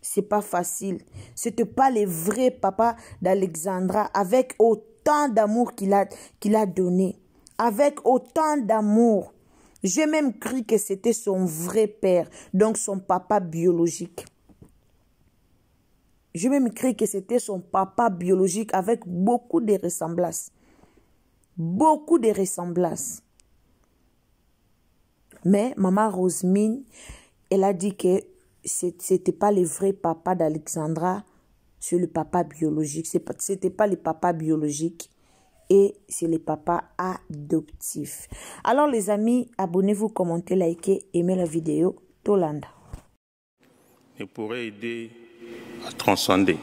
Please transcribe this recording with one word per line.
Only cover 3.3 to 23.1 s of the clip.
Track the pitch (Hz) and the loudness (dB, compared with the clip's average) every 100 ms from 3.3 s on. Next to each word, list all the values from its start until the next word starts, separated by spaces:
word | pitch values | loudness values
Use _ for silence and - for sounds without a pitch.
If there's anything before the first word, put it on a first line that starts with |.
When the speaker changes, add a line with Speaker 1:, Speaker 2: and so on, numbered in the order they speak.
| 196 190 160 170 185 185 190 208 | 2 0 -4 -6 -2 0 0 0
Speaker 1:
avec | 196 190 247 254 - | -2 2 2 0 4
autant | 226 220 - _ - 302 294 | 4 4 -2 _ 2 2 2
d'amour | 214 214 220 240 | 2 2 2 0
qu'il | - 196 | -2 2
a, | 202 196 - - _ | 2 2 -6 -20 _
qu'il | 202 | 2
a | 214 | 2
donné. | 208 170 180 180 190 - _ _ - _ | 2 0 0 2 0 -2 _ _ -20 _
Avec | 233 214 285 294 - | -2 2 2 2 2
autant | 254 254 - 311 302 | 2 2 -2 0 0
d'amour. | 214 220 214 214 233 208 - _ _ _ _ _ | 0 0 2 4 4 2 -2 _ _ _ _ _
J'ai | 196 180 311 | -4 0 2
même | 311 294 214 | 2 0 -2
cru | 214 254 | -6 -6
que | 226 220 | 0 0
c'était | - 196 226 | 0 -4 -2
son | 226 - 190 | -2 -2 0
vrai | 185 156 175 208 214 | -2 -2 -4 0 0
père, | 208 190 180 160 - - | 0 2 2 0 -10 -6
donc | 185 214 220 | 2 2 2
son | - 196 | -4 -6
papa | 185 180 180 208 | -2 -2 2 0
biologique. | 175 160 170 175 170 160 175 - - _ _ - - _ _ _ _ _ _ _ _ _ _ _ _ _ _ _ _ 170 | 0 0 2 4 2 -2 -12 -12 -18 _ _ -20 -20 _ _ _ _ _ _ _ _ _ _ _ _ _ _ _ _ -4
J'ai | 208 | 0
même | 285 247 | 2 0
cru | - 254 | 0 -2
que | 226 - | 0 -2
c'était | 196 190 240 | -4 -2 -4
son | - 190 | -2 -8
papa | 180 190 190 - 233 | -4 -2 -2 0 0
biologique | 180 175 190 190 180 226 | 0 2 4 4 0 -2
avec | 190 185 233 180 | -2 0 -2 -2
beaucoup | 175 190 240 - - | -2 0 0 0 -2
de | 220 196 | 2 0
ressemblances. | 175 - 160 170 175 165 - _ _ _ _ _ _ _ _ _ _ - | 0 -4 -6 -2 -2 -4 -12 _ _ _ _ _ _ _ _ _ _ -8
Beaucoup | 165 185 311 302 302 339 | -4 2 4 4 2 2
de | 226 | 4
ressemblances. | 208 190 - 175 170 175 170 - | 2 -2 -2 -4 0 0 -2 -10